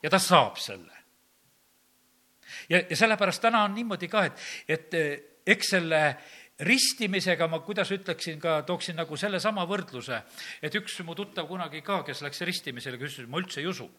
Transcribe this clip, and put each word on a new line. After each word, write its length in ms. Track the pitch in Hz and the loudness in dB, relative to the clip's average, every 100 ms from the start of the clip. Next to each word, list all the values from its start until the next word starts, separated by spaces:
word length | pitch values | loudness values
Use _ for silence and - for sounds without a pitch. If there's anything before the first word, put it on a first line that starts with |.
ja 120 | 156 | 4
ta 80 | 185 | 4
saab 400 | - 180 113 - | 8 8 8 0
selle. 400 | - 95 82 - _ _ _ _ _ _ _ _ _ _ _ _ _ _ - - - | -8 -10 -16 -20 _ _ _ _ _ _ _ _ _ _ _ _ _ _ -18 -18 2
Ja, 140 | 180 175 | 2 4
ja 100 | 160 | 2
sellepärast 400 | 226 214 196 - | 4 6 2 4
täna 220 | 226 226 208 | 4 4 2
on 80 | |
niimoodi 320 | 208 233 190 175 | 0 -4 -4 0
ka, 200 | 220 170 | 2 2
et, 160 | - - - - | -2 -12 -12 -2
et, 260 | 160 - | -4 0
eh, 160 | 170 151 143 - _ - | -2 0 -2 -10 _ 2
eks 240 | 214 - | 2 4
selle 300 | 190 165 156 151 135 - - - - 160 | 0 4 4 4 2 -10 -20 -20 -6 2
ristimisega 800 | 254 - - 208 190 180 170 165 | 4 4 0 -2 0 0 2 2
ma, 120 | 160 | 0
kuidas 260 | 160 208 190 | -4 -4 -2
ütleksin 460 | 196 190 165 - 151 | -2 -4 -6 -6 -4
ka, 200 | 165 156 143 | 0 0 0
tooksin 300 | 175 - 165 | -4 -4 -6
nagu 160 | 165 147 | -6 -4
sellesama 500 | 208 185 208 208 175 | -2 0 -2 -2 -2
võrdluse, 540 | 202 165 127 120 117 - - - - | -2 -4 -10 -6 -8 -8 -16 -14 -8
et 120 | 151 135 | -4 -4
üks 200 | - - 170 | -6 -10 -10
mu 80 | 170 | -8
tuttav 300 | 196 - 156 | -8 -6 -6
kunagi 340 | 185 165 151 151 | -6 -8 -8 -2
ka, 160 | 196 151 | -2 -2
kes 180 | 131 147 | -8 -8
läks 160 | 139 175 | -6 -4
ristimisele, 520 | 185 - 120 139 123 | -4 -6 -10 -10 -8
küsis, 280 | 143 139 117 | -8 -10 -6
ma 100 | 147 | -6
üldse 200 | 185 - | -6 -6
ei 80 | 156 | -6
usu. 180 | 180 117 | -6 -10